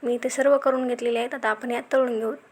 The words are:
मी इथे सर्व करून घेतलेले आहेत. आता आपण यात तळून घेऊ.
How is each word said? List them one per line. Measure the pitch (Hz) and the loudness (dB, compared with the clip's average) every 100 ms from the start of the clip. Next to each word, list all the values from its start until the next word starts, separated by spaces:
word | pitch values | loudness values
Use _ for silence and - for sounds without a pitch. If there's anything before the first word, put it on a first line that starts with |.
मी | 254 | -2
इथे | 240 254 | -2 -2
सर्व | 262 269 277 | 2 4 4
करून | 277 262 254 | 4 0 0
घेतलेले | 247 240 233 | -2 -2 -2
आहेत. | 240 | -2
आता | 269 226 | -2 -2
आपण | 214 247 | -2 -4
यात | 240 262 | -6 0
तळून | 269 254 226 | 2 2 0
घेऊ. | 226 277 - | -4 -6 -10